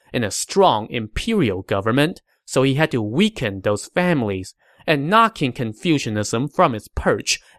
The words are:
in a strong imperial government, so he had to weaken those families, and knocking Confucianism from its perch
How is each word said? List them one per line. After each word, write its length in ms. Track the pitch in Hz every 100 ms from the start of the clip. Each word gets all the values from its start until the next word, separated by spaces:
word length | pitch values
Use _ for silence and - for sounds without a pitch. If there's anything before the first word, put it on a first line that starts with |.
| _
in 100 | 131
a 80 | 104
strong 560 | - - 190 180 110 110
imperial 720 | 120 110 - - 220 120 92
government, 600 | - 98 107 127 156 - _ _
so 180 | - 135
he 120 | 135
had 180 | 135 156
to 100 | 127
weaken 600 | 107 127 214 - 113 98
those 240 | 107 104 -
families, 680 | - 180 156 107 95 92 - _ _ -
and 240 | 147 147
knocking 420 | 220 226 - 135
Confucianism 960 | - 113 107 180 147 123 107 104 117 147
from 260 | - 170
its 140 | 110 -
perch 520 | - - 107 - - _